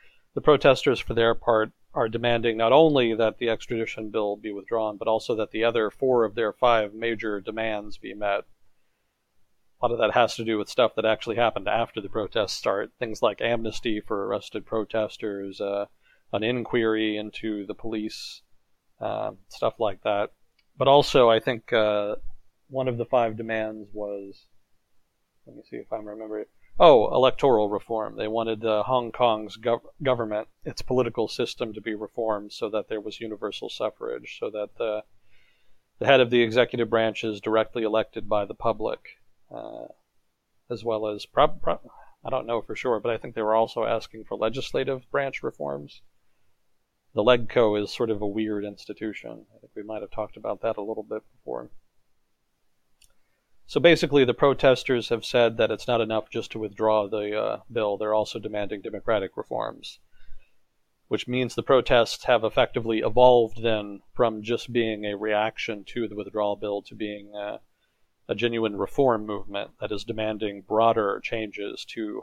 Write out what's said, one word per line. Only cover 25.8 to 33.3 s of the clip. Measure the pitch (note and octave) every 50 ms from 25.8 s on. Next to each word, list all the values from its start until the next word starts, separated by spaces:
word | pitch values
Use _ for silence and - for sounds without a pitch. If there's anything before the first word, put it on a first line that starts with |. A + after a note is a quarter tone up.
| A2+ -
I'm | A#2 A2 G#2+
remembering. | G#2 G#2 A2 A2 G#2+ G#2+ G#2+ G#2+ - _ _ - - - -
Oh, | F#3 E3 C#3 A2+ G#2+ - -
electoral | B2+ B2+ C3 - - - C#3 A#2+ G#2+ G#2+ G2+
reform. | G#2 G2 - - A2+ A2 G#2+ A2 A2
They | A2 G#2+
wanted, | G#2+ A2 A2+ A2+ A2+ A2+ G#2+ A#2
uh, | A2 G#2+ G#2+ G2+
Hong | A2+ C3 B2 A#2+ A2+
Kong's | - - B2 A#2 A2 G#2+ G#2+ G2+ -
gov-, | A2 A2 A#2+ A#2 A2+ - - - - -
government, | C3+ B2+ A#2+ A2+ G#2+ G#2+ G#2+ - - _ _ -
its | D3+ A#2+ -
political | - - B2+ B2+ A#2+ A#2 A2 A#2+ A2
system, | - - - A#2+ - - - B2 A2+ G2+
to | G#2+
be | G2+ A2+ G#2+
reformed | G#2 G#2+ G2 _ B2 A2+ A2 G#2+ G2+ G#2 G#2 -
so | - A#2+ G#2
that | G#2+ G#2+ G2
there | - A#2 G#2+
was | G#2 G#2+ - -
universal | A#2 A2